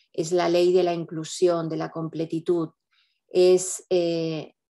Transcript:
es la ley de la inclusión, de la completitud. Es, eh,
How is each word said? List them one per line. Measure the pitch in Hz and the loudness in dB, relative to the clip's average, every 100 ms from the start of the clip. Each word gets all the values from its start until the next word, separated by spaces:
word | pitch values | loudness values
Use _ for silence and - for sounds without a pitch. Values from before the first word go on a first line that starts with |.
| _ | _
es | - 160 | -8 -2
la | 180 170 | 0 2
ley | 175 175 | 4 4
de | 185 | 4
la | 180 | 2
inclusión, | 170 160 160 156 - 180 170 160 | -2 -6 -10 -10 0 2 2 -2
de | 160 | -6
la | 156 | -8
completitud. | 165 160 156 160 165 - 175 156 _ _ _ _ _ _ | -8 -8 -6 -6 -6 -2 -2 -2 _ _ _ _ _ _
Es, | 180 180 185 185 - - | 2 4 4 0 -10 -2
eh, | 180 170 170 165 156 - _ _ | -2 0 -2 -4 -6 -10 _ _